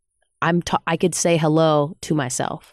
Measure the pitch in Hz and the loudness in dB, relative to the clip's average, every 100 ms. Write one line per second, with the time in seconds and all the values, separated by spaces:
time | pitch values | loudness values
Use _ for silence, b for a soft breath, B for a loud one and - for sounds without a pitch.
0 | _ _ _ _ 160 170 - 180 - 165 | _ _ _ _ -2 0 0 -4 -2 -2
1 | 180 - 175 170 160 156 160 151 147 - | -2 0 0 2 2 2 4 2 0 -4
2 | - 156 127 - - - - | -4 -2 -2 -4 -6 -8 -6